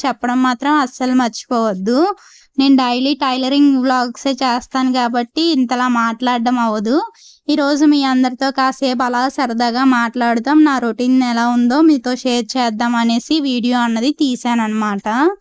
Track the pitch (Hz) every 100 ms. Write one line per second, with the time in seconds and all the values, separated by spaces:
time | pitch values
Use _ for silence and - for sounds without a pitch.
0 | 269 240 247 247 254 247 277 302 262 -
1 | 254 254 240 - - 240 226 190 190 262
2 | 370 381 - - _ - 269 269 247 247
3 | 262 269 277 254 262 285 285 269 254 254
4 | 247 - 277 262 262 240 - 269 262 254
5 | 240 240 240 - 330 302 247 247 254 240
6 | 226 226 254 247 240 247 233 214 214 294
7 | 453 - - _ - 302 277 285 302 294
8 | 269 262 254 247 269 269 262 262 269 247
9 | 254 247 254 - 247 233 240 233 269 247
10 | 233 247 233 233 240 302 302 269 233 220
11 | 247 262 247 233 240 240 240 269 330 285
12 | 247 254 247 240 226 262 240 220 240 240
13 | 233 233 - 320 277 247 240 247 240 226
14 | 254 294 285 247 240 233 220 214 214 196
15 | 214 233 320 403